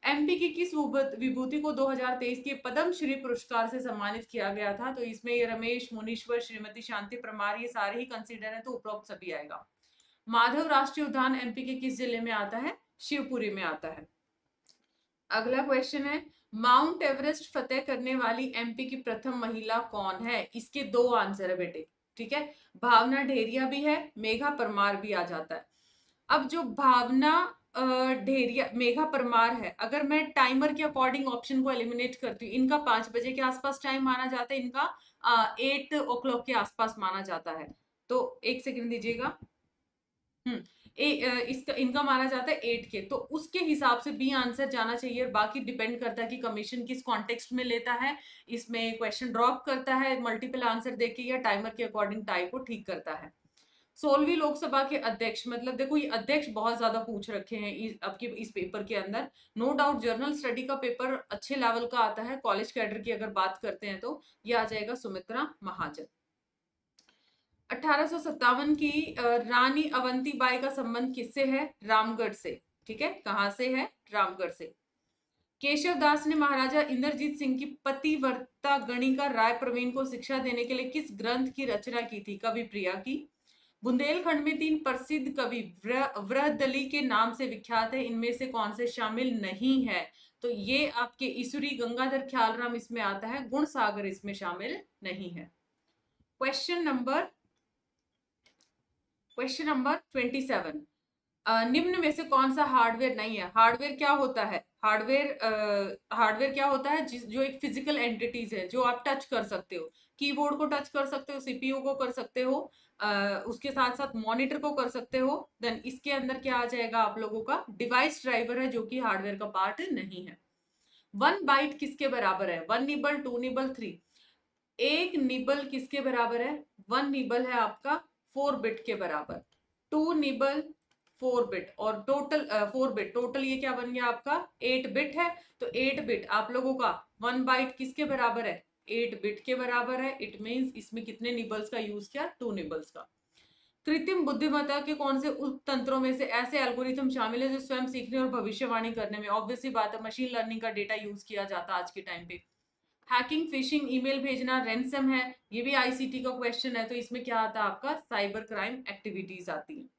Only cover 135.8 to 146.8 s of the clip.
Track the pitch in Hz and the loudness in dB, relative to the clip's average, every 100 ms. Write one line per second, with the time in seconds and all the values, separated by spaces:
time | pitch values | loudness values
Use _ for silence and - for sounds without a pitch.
135.8 | 262 247 214 202 - 208 220 247 262 262 | 0 0 0 -2 0 0 0 0 0 2
136.8 | 226 170 - _ 226 254 262 254 262 - | 0 0 -8 _ -2 0 2 2 2 -4
137.8 | 262 - 294 269 240 226 214 170 _ _ | -8 -2 -2 2 2 2 -2 -4 _ _
138.8 | _ 226 233 202 202 208 - 254 247 240 | _ -2 -2 -2 -4 -4 -2 -2 0 0
139.8 | 240 254 262 269 214 202 214 247 262 220 | 0 -2 -2 -4 -10 -10 -6 -2 -2 -4
140.8 | 208 220 226 - 233 240 220 214 214 233 | -10 -10 -10 -8 -4 -4 -4 -4 -4 -4
141.8 | 214 208 208 269 302 - 240 196 156 160 | -4 -6 -8 -6 -6 -6 -6 -6 -6 -8
142.8 | - - - _ _ _ _ _ _ _ | -10 -18 -20 _ _ _ _ _ _ _
143.8 | - 320 330 370 285 247 302 294 294 285 | 0 0 2 2 2 2 2 2 2 -2
144.8 | 294 294 277 269 294 - 277 269 - 262 | 0 -2 2 2 0 -2 -4 -4 -2 -2
145.8 | 247 262 262 254 262 233 247 294 254 240 | 2 2 2 2 2 0 2 2 0 0